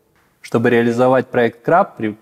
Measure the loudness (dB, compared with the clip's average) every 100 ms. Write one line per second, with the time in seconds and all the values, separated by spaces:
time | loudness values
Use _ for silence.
0 | _ _ _ _ -6 -2 0 2 0 2
1 | 2 2 -2 -2 -2 -2 -2 0 0 -4
2 | -8 -8